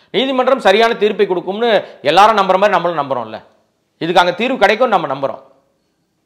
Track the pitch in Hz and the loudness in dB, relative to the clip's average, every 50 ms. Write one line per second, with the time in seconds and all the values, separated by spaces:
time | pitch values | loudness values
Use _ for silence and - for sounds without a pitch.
0 | _ _ - 190 254 269 269 254 247 240 269 262 - - 190 220 226 226 233 - | _ _ -4 -4 -4 -2 -2 -2 -2 -2 -2 0 2 2 2 4 2 2 0 0
1 | 202 214 214 185 208 - 240 175 156 180 196 208 233 233 214 175 - - - - | -2 -2 0 0 -2 -2 -2 -4 -6 -6 -6 -4 -2 0 0 0 -2 -4 -12 -8
2 | - 139 156 180 202 220 220 208 190 185 185 190 202 214 196 170 170 175 170 156 | -4 0 4 4 4 4 4 2 2 2 2 2 2 2 2 0 -2 -2 -4 -4
3 | 139 135 131 123 113 110 110 104 - _ _ _ _ _ _ _ _ _ _ - | -4 -4 -4 -6 -8 -10 -12 -16 -18 _ _ _ _ _ _ _ _ _ _ -8
4 | 156 165 175 185 175 180 170 185 220 254 269 - 202 196 220 214 254 240 208 180 | -4 0 2 2 4 2 2 -2 -2 -2 -2 0 2 2 2 2 0 0 0 0
5 | 160 143 135 143 139 127 - - - _ _ _ _ _ _ _ _ _ _ _ | -2 -2 -6 -6 -6 -8 -8 -8 -16 _ _ _ _ _ _ _ _ _ _ _
6 | _ _ _ _ _ | _ _ _ _ _